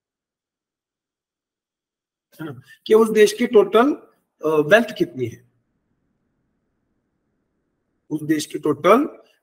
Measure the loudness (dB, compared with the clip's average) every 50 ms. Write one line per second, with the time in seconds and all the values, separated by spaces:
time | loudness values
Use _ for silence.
0 | _ _ _ _ _ _ _ _ _ _ _ _ _ _ _ _ _ _ _ _
1 | _ _ _ _ _ _ _ _ _ _ _ _ _ _ _ _ _ _ _ _
2 | _ _ _ _ _ _ _ -18 -16 -16 -16 -18 _ _ -20 _ _ 0 2 2
3 | 2 2 4 2 2 2 2 -4 -6 2 2 2 2 4 2 2 2 2 -2 -6
4 | -12 _ _ _ _ _ _ _ -6 -2 -2 0 2 2 2 2 2 -2 -6 -6
5 | -8 -6 -6 -10 -10 -10 -10 -16 _ _ _ _ _ _ _ _ _ _ _ _
6 | _ _ _ _ _ _ _ _ _ _ _ _ _ _ _ _ _ _ _ _
7 | _ _ _ _ _ _ _ _ _ _ _ _ _ _ _ _ _ _ _ _
8 | _ _ -12 -10 -6 -4 -4 -4 -6 -10 -14 -8 -6 -6 -6 -2 2 2 2 2
9 | 2 -4 -8 -16 _ _ _ _